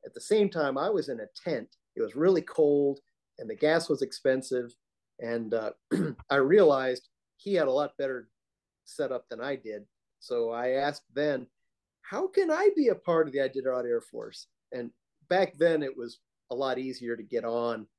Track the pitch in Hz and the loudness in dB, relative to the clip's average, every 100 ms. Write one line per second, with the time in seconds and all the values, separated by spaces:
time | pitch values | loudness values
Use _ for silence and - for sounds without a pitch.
0 | - - - 214 202 170 143 135 175 202 | -16 -16 0 2 2 2 -2 0 0 0
1 | 143 120 107 - - 139 107 _ _ - | -2 -6 -10 -10 -6 -6 -6 _ _ -6
2 | 110 120 170 185 - - 151 143 143 139 | -4 2 4 2 0 2 4 4 2 0
3 | _ _ _ - 113 110 151 165 160 135 | _ _ _ -16 -12 -2 2 2 2 -2
4 | 135 - 135 131 131 127 120 _ _ _ | -2 -2 0 0 0 -4 -4 _ _ _
5 | _ _ 117 117 110 113 107 - _ - | _ _ -6 -4 -2 -2 -4 -10 _ -2
6 | - - - 139 135 202 170 139 131 127 | -2 -6 0 2 4 6 6 4 0 -4
7 | _ _ _ _ 202 190 139 131 147 - | _ _ _ _ -2 0 2 0 -2 -4
8 | 139 127 113 _ _ _ _ _ - - | -6 -6 -10 _ _ _ _ _ -20 -6
9 | 135 127 - 113 131 135 110 104 104 _ | -4 -4 -8 -10 -8 -8 -8 -12 -14 _
10 | _ _ - 120 117 117 123 131 143 143 | _ _ -6 -2 -2 -2 -2 0 0 -4
11 | _ 135 147 135 123 _ _ _ _ _ | _ -2 0 -2 -6 _ _ _ _ _
12 | - 214 381 381 359 311 403 392 262 175 | -10 -4 0 0 2 4 4 4 2 2
13 | - 165 156 135 131 135 131 127 120 117 | 0 2 2 0 -2 -2 -2 -2 0 -2
14 | - 117 110 - - _ _ 131 120 _ | -4 -12 -12 -14 -20 _ _ -10 -10 _
15 | _ _ _ 180 185 143 165 160 139 131 | _ _ _ 0 0 4 4 4 -2 -8
16 | 117 - _ _ _ 123 135 127 131 123 | -12 -12 _ _ _ -4 -2 -2 -6 -8
17 | 120 113 107 120 113 117 117 113 107 | -6 -8 -4 -4 -2 -2 -2 -4 -8